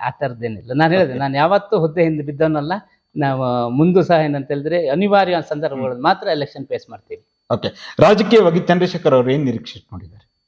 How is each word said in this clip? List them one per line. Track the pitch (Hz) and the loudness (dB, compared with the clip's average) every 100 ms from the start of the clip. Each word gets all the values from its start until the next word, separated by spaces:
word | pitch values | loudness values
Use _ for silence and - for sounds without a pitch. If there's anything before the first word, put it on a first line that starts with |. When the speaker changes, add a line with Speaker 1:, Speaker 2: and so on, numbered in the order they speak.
Speaker 1:
ಆ | 127 | -10
ಥರದ್ದೇನಿಲ್ಲ. | - 135 117 117 101 113 | -6 -8 -6 -8 -8 -6
ನಾನು | 135 160 | 0 2
ಹೇಳಿದೆ, | 185 147 | 2 0
Speaker 2:
ಓಕೆ. | 127 | -2
Speaker 1:
ನಾನು | 139 139 | -2 0
ಯಾವತ್ತೂ | 165 202 - 202 | 2 0 0 -2
ಹುದ್ದೆ | 160 170 | 0 0
ಹಿಂದೆ | 165 151 | 0 -2
ಬಿದ್ದವನಲ್ಲ. | 147 143 160 151 147 202 - _ _ - | -6 -2 0 0 -4 -6 -10 _ _ -4
ನಾವು | 139 131 127 123 120 | -2 -2 -2 -2 -2
ಮುಂದೂ | 127 175 180 | 2 4 4
ಸಹ | 180 | 4
ಏನಂತ | 165 151 143 139 | 2 2 -2 -4
ಹೇಳಿದ್ರೆ | 143 151 170 147 | -6 -2 -2 0
ಅನಿವಾರ್ಯ | 156 202 202 180 170 143 | 0 2 2 2 -2 -4
ಸಂದರ್ಭಗಳಲ್ಲಿ | 147 151 135 131 | -6 -6 -4 -6
Speaker 2:
ಹ್ಮ್. | 123 | -2
Speaker 1:
ಮಾತ್ರ | 156 190 202 | -2 -2 -2
ಎಲೆಕ್ಷನ್ | 151 139 139 135 | -4 -6 -10 -10
ಫೇಸ್ | 120 - | -10 -10
ಮಾಡ್ತೀವಿ. | 104 - - _ _ - | -20 -18 -18 _ _ -6
Speaker 2:
ಓಕೆ. | 120 - - - - | -4 -4 -10 -6 4
ರಾಜಕೀಯವಾಗಿ | 170 208 - 220 175 175 | 4 6 6 6 6 2
ಚಂದ್ರಶೇಖರ್ | - 175 180 170 151 | 2 2 0 0 2
ಅವರು | 131 123 | 2 2
ಏನ್ | 143 | 0
ನಿರೀಕ್ಷೆ | 131 113 - 101 | -2 -4 -10 -20
ಇಟ್ಕೊಂಡಿದ್ದಾರೆ? | - 92 90 101 _ _ | -18 -18 -18 -20 _ _